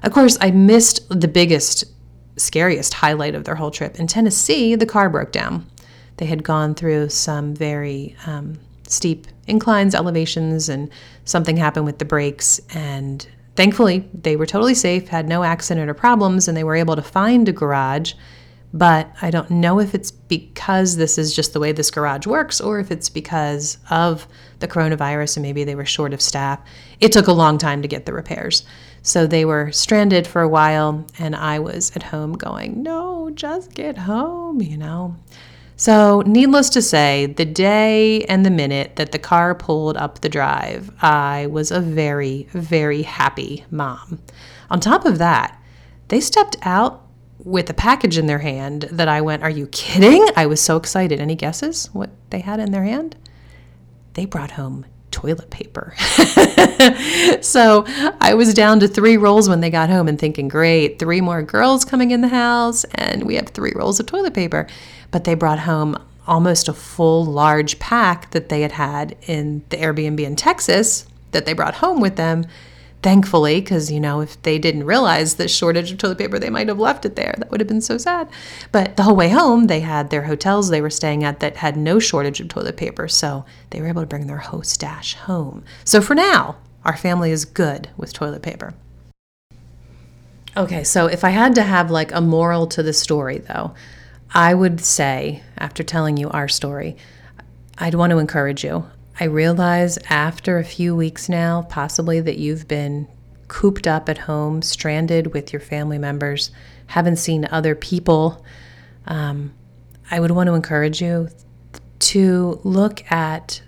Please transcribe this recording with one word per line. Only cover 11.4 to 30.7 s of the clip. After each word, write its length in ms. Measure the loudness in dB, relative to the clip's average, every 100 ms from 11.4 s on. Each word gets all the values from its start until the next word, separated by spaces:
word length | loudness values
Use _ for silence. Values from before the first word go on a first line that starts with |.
| 0 0
happened 300 | 0 0 -4
with 140 | -6
the 60 | -4
brakes, 540 | -2 -2 -4 -2 -2 -4
and 520 | -10 -8 -8 -8 -10 -14 -20 -8 2
thankfully, 540 | 4 6 2 2 -4
they 220 | -6 -2 0
were 100 | 0
totally 280 | 0 2
safe, 340 | 2 0 -2 -2
had 180 | -6 -2
no 160 | -2
accident 460 | 0 -2 -4 -4 -4
or 40 |
problems, 540 | 2 4 4 4 2 0
and 80 | -2
they 80 |
were 120 | 0 0
able 200 | 0 -2
to 60 |
find 460 | -2 0 4 4 4
a 40 |
garage. 640 | 0 -2 0 -2 -2 -6 -10 -20 -20 -20 -20 -14
But 400 | 4 4 4 0 -6
I 100 | -2
don't 180 | -2 0
know 300 | 2 4 2
if 160 | 2 -2
it's 160 | -8
because 840 | -16 -6 -6 -6 -10 -2 2 2 0
this 220 | 0 0
is 180 | -2 -2
just 180 | -4
the 60 | -2
way 120 | -2
this 180 | -2 -2
garage 380 | -2 -4 -4 -2
works 340 | -2 -2 -4
or 180 | -4 -4
if 120 | -6
it's 180 | -6 -6
because 680 | -10 -6 -4 -4 -4 -8 -10 -4
of 380 | 0 0 -2 -8 -20 -20 -12
the 80 | -6
coronavirus 680 | -2 -2 -2 -2 -4 -4 -6
and 60 |
maybe 200 | -6 -6
they 120 | -6 -6
were 100 | -6
short 280 | -4 -4
of 80 | -2
staff. 400 | -4 -2 -4 -6 -10 -20 -20 2
It 120 | 4
took 160 | 6 6
a 60 |
long 240 | 6 4 4
time 240 | 0 -2
to 60 | -6
get 180 | -8 -8
the 80 |
repairs. 500 | -10 -10 -10 -4 -4 -4 -20 -20 -8
So 240 | -2 2 2
they 180 | 2
were 280 | 2 0 -2
stranded 560 | -4 2 4 4 2 2
for 140 | 0
a 60 | 2
while, 580 | 4 4